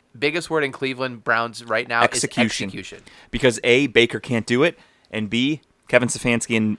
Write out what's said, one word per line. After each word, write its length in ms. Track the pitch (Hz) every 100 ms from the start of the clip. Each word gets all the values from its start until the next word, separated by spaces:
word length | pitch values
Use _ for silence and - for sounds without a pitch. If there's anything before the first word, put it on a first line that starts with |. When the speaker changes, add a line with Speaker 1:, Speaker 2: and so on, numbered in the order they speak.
| _ 120
Speaker 1:
biggest 300 | 143 165 160
word 140 | 160 139
in 60 |
Cleveland 500 | - 135 123 131 120 113
Browns 380 | 113 117 113
right 240 | 120 113 120
now 140 | 117
Speaker 2:
Execution. 640 | 120 - 139 - 113 - 101
Speaker 1:
is 60 |
execution. 300 | 98 92 - - - -
Speaker 2:
Because 280 | 120 131 113
A, 240 | 123 123 143
Baker 320 | 120 120 110
can't 240 | - 120 104
do 180 | 120
it, 140 | 160 - _ _ _
and 180 | 110 107
B, 320 | 117 131 151 _ _ -
Kevin 180 | 123 120
Stefanski 460 | - 127 117 - 113
and, 180 | 107